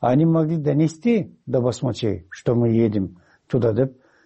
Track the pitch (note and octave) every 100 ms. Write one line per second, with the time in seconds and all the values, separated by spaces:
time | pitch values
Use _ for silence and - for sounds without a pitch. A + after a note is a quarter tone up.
0 | A#2 C3 E3 D#3+ D#3 E3 D3 C#3+ D#3+ -
1 | A#3 A3+ B2+ - - B2+ A#2+ A2 C3 G#2+
2 | A2+ F2+ - - - A#2+ A#2 A2+ A2+ G#2
3 | F#2 - _ _ _ C3 A#2 G#2+ C3 -
4 | _ _